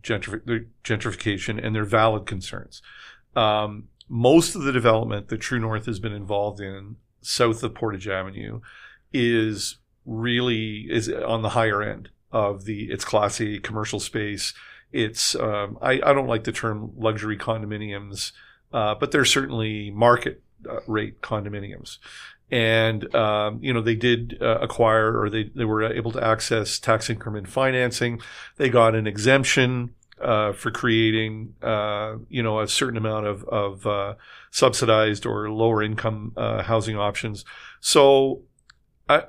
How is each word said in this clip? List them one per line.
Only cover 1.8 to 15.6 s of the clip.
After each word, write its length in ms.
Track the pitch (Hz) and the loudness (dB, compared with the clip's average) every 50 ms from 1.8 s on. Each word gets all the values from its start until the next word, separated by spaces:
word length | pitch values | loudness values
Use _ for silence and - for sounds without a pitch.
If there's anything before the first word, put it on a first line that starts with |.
| 107 | 0
valid 400 | 101 117 110 110 113 107 104 98 | 2 4 4 6 4 4 0 -2
concerns. 560 | - 104 101 95 - - - - - - - - - - - - - - _ _ _ - | -6 -8 -8 -8 -8 -10 -12 -12 -14 -18 -20 -20 -20 -20 -20 -20 -20 -20 _ _ _ -2
Um, 540 | - 110 107 107 107 107 104 104 107 110 - _ - - - | 0 2 2 2 2 0 -4 -6 -10 -16 -18 _ -20 -14 -8
most 460 | 127 117 117 127 147 170 165 - - | -2 4 6 8 8 8 6 4 0
of 80 | 196 143 | -2 0
the 80 | 139 | 0
development 560 | 131 127 113 120 110 110 113 113 107 104 101 - | 2 4 4 4 4 4 2 -2 -4 -6 -6 -6
that 80 | 113 104 | -8 -6
True 200 | - - 131 120 | -4 -4 -4 -2
North 260 | 110 110 110 107 107 | -2 -2 -4 -4 -4
has 140 | 127 113 101 | -6 -6 -6
been 140 | 107 110 104 | -6 -6 -6
involved 460 | 104 98 95 104 101 104 104 101 98 | -8 -6 -4 -2 -2 -2 -2 -4 -8
in 360 | 101 95 98 98 98 104 110 - _ _ _ _ | -10 -10 -12 -12 -14 -16 -18 -20 _ _ _ _
south 400 | - - - - 123 117 110 110 - | -8 -4 0 2 2 2 2 0 -4
of 120 | 113 101 | -8 -6
Portage 320 | - 117 110 101 95 95 | -6 -6 -4 -4 -6 -6
Avenue 540 | 107 95 95 95 95 98 101 104 107 110 113 110 - - - - - - _ _ _ | -6 -4 -4 -6 -6 -10 -12 -10 -10 -10 -12 -12 -16 -20 -20 -20 -20 -20 _ _ _
is 640 | - 135 120 120 117 113 110 110 107 95 - - - - _ _ _ _ _ | -2 0 2 2 2 2 2 0 -2 -4 -6 -8 -10 -12 _ _ _ _ _
really, 800 | - 113 110 117 120 120 120 123 127 117 110 110 110 107 104 113 160 | -10 -6 -4 -2 0 0 0 0 0 0 -2 -2 -4 -8 -8 -6 -2
is 200 | 135 117 104 - | -2 -2 0 -2
on 320 | - - - - 117 113 | -4 -4 -2 -2 -2 -2
the 80 | 110 104 | -2 0
higher 320 | - 123 113 110 104 101 107 | 2 2 2 2 2 0 -2
end 260 | 104 104 - - - _ _ _ _ | -4 -6 -8 -12 -18 _ _ _ _
of 340 | - 113 104 101 101 95 95 | -2 0 0 0 -2 -4 -6
the, 200 | 110 107 101 110 - | -8 -8 -8 -8 -8
it's 140 | - 113 - | -6 -6 -4
classy 540 | - - 107 104 101 - - 113 104 104 98 | 0 2 2 2 0 0 -2 -4 -4 -4 -6
commercial 400 | - - 110 107 104 - - 101 | -8 -8 -6 -6 -6 -4 -6 -6
space. 540 | - - - 113 104 104 104 95 - - - - - - - - _ _ | -6 -6 -6 -4 -4 -4 -6 -6 -6 -8 -8 -12 -16 -20 -20 -20 _ _
It's, 440 | - 139 113 107 113 - - - - | -4 -2 -2 -2 -2 -2 -2 -2 -2
um, 420 | - - 110 104 104 | -2 -2 -2 -2 -2